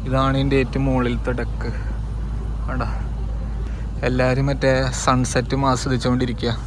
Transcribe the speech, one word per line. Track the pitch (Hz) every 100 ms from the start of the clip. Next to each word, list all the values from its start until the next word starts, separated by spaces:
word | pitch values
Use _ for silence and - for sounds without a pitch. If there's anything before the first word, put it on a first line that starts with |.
| 127
ഇതാണ് | 131 135 135
ഇതിന്റെ | 139 135
ഏറ്റവും | 123 135 135
മുകളിലത്തെ | 131 123 120 - 120
ഡെക്ക്. | 110 - 120 - - - - - - - - - -
കണ്ടാ, | 131 113 - - - - - - - - - - - 127
എല്ലാരും | 127 127 127 135
മറ്റേ | 131 135 131 131 127
സൺസെറ്റും | - 127 123 127 120 135 139
ആസ്വദിച്ചുകൊണ്ടിരിക്കുക. | 123 135 127 127 123 127 110 120 113